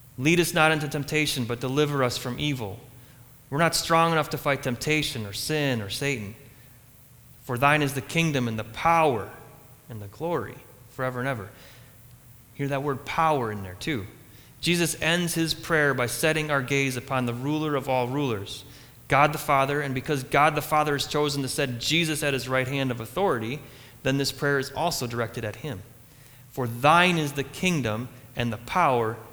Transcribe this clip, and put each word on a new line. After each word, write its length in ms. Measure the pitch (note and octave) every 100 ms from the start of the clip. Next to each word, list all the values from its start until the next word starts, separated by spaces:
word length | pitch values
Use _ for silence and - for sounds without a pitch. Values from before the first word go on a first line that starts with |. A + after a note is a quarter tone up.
| - -
"Lead 240 | C#3+ F3
us 120 | D#3+
not 200 | E3+ D#3
into 160 | D#3 D3
temptation, 560 | D3 C#3 D#3 D3 -
but 160 | A2+ A#2+
deliver 420 | B2+ C#3 D3 C#3+
us 140 | B2 -
from 240 | B2+ C#3+
evil." 400 | D3 C3 G#2 F#2+ - - - - - - -
We're 80 | C#3
not 180 | E3 -
strong 340 | - E3 E3
enough 200 | D#3+ D3+
to 80 | D3
fight 260 | D3 C3+
temptation 600 | C3 A#2+ D3+ D#3 C#3+ A#2+ G#2
or 60 |
sin 480 | G2+ - D#3 C#3+ A#2+
or 100 | G2
Satan. 440 | - C#3+ B2+ G2 - - - - - - - - - - -
"For 120 | - A#2+
thine 260 | C#3+ D3+
is 100 | C#3+
the 80 | C3+
kingdom 480 | - E3 E3 C#3 A#2+
and 100 | A2
the 60 |
power 640 | G#2+ - E3 E3 D#3 A2+ F2+ - - - - - -
and 140 | A2+
the 60 | G2+
glory 480 | - E3 D#3+ G#2+ - - - -
forever 300 | - C3 B2
and 80 | C3
ever." 220 | A#2+ G2 - - - - - - - - - - -
Hear 100 | C#3
that 160 | C#3
word 220 | C#3+ B2+
power 480 | - - D#3+ D3 A2+
in 100 | G#2
there 140 | F#2+ F2+
too. 300 | - C3 F#2+ - - - - -
Jesus 360 | E3 F3 E3 -
ends 340 | D#3 F3 E3+
his 200 | E3 D#3+
prayer 400 | - - D#3+ D3
by 120 | B2+ A#2+
setting 440 | - D#3+ D#3 D3+
our 120 | C#3
gaze 340 | B2+ C#3 C3+ B2
upon 300 | - C3 A#2+
the 60 |
ruler 440 | A#2+ C3+ D#3 D#3 C#3
of 120 | B2+
all 200 | B2+ B2
rulers, 560 | C#3 C#3 G#2 G2 - - - - - -
God 260 | C#3 D3
the 60 | D3+
Father, 420 | - C#3 C3+ C#3+
and 140 | C#3+
because 300 | C3 - C#3+
God 300 | C3 C#3+ D3+
the 60 | D3+
Father 320 | - D3+ D3+
has 140 | C#3+ -
chosen 340 | D3+ D3 C#3+
to 80 | C3
set 300 | - C#3 A#2+
Jesus 440 | - D#3+ D#3+ D3
at 120 | D3
his 140 | C3 B2+
right 200 | C3 C3
hand 220 | C#3 C3+
of 100 | A#2
authority, 600 | A2 F3+ G3 B2 A2 D3 - - - -
then 160 | C3+ C#3
this 140 | C3+
prayer 260 | - C#3+ C#3
is 120 | C3+
also 340 | - E3+ - B2
directed 380 | A#2+ A2 - A2
at 100 | -
him. 260 | D3+ F#2+ - - - - - - -
"For 160 | - A#2+
thine 500 | A#2 C#3+ E3+ F3+ E3+
is 160 | D3
the 120 | C#3
kingdom 640 | C3+ - F#3 E3 A#2+ G#2+ B2+ - - -
and 160 | A#2+
the 60 | G#2
power 580 | - F#3 D#3+ B2 A2 A#2+ -